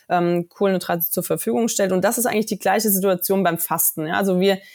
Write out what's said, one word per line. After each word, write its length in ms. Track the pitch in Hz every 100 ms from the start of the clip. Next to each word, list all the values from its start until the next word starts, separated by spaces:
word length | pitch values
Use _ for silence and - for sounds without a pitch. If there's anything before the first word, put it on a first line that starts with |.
| -
ähm, 380 | 180 175 175 170
Kohlenhydrate 580 | - 202 185 - 175 -
zur 140 | -
Verfügung 440 | - 165 - 233 233
stellt. 240 | - 196
Und 120 | 185
das 140 | 190 233
ist 80 | 233
eigentlich 200 | 214 208
die 120 | 196
gleiche 320 | 196 208 214
Situation 520 | 196 196 180 - 196
beim 160 | 180 165
Fasten, 480 | - 165 - - 156
ja. 120 | 202
Also 200 | 196 180
wir 200 | 196 190 -